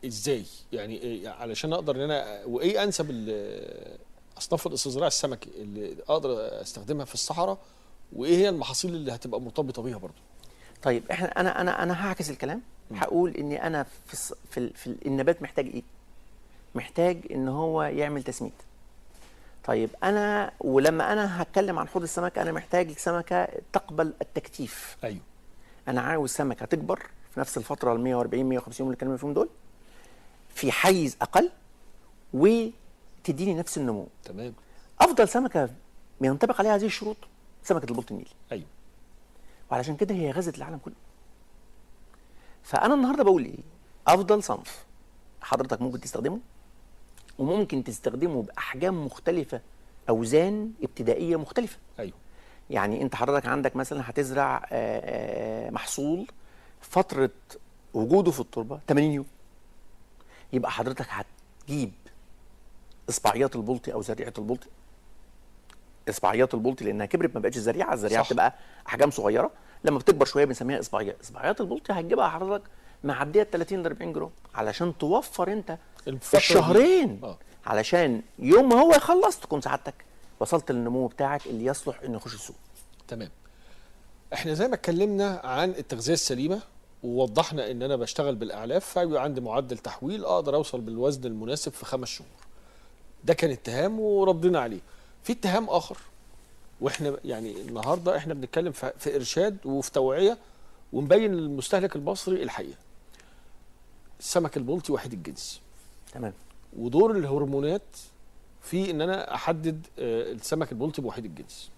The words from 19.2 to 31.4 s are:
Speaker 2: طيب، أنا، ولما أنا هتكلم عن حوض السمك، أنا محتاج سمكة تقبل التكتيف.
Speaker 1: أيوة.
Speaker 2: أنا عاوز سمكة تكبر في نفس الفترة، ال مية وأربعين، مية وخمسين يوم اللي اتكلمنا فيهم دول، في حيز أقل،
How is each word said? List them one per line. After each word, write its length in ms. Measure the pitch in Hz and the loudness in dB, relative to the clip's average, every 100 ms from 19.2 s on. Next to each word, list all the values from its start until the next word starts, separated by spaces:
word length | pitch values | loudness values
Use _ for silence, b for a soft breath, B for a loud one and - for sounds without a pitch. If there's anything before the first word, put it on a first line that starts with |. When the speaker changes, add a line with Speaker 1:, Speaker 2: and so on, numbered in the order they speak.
| b b b b - | b b b b -2
Speaker 2:
طيب، 240 | 113 110 - | 0 0 0
أنا، 480 | 185 208 208 208 202 - | 2 2 2 0 -2 -4
ولما 540 | 147 135 143 160 - | 2 4 6 4 0
أنا 280 | 214 208 175 | 0 0 -2
هتكلم 380 | 175 - 196 170 | -2 0 0 -2
عن 80 | 160 | -2
حوض 140 | 190 | -2
السمك، 360 | 165 - 175 - | -4 -4 -4 -2
أنا 140 | 165 | -2
محتاج 400 | 160 - 180 170 151 | -4 0 0 0 -2
سمكة 500 | - 170 170 180 175 - - | -2 -2 0 0 0 -4 -2
تقبل 400 | 190 - 151 156 - | -4 -2 -2 -2 -2
التكتيف. 760 | - - - - 131 - - - | -6 -6 -8 -10 -8 -8 -14 -10
Speaker 1:
أيوة. 160 | 117 98 - - - - b b - | -8 -8 -12 -20 -20 -20 b b -4
Speaker 2:
أنا 140 | 127 | -2
عاوز 280 | 123 160 135 | 0 0 -2
سمكة 360 | - 143 117 - | 0 -2 -2 -2
تكبر 400 | 160 131 190 - - - | -2 0 -4 -4 -18 -12
في 60 | - | -6
نفس 180 | 135 - | -4 -4
الفترة، 360 | 110 143 127 | -6 -2 0
ال 60 | 117 | 2
مية 140 | 127 123 | 2 0
وأربعين، 300 | 120 120 131 | 0 0 0
مية 120 | 127 | -2
وخمسين 260 | 120 120 | -4 -6
يوم 40 | 131 | -6
اللي 60 | 123 | -4
اتكلمنا 220 | 131 127 | -4 -4
فيهم 160 | 143 | -2
دول، 160 | 143 320 - - - b b b b b b - | 0 0 -2 -20 -20 b b b b b b -18
في 220 | - 139 | -4 0
حيز 460 | - 190 190 151 - | 4 6 6 2 -2
أقل، 280 | - 185 | 2 4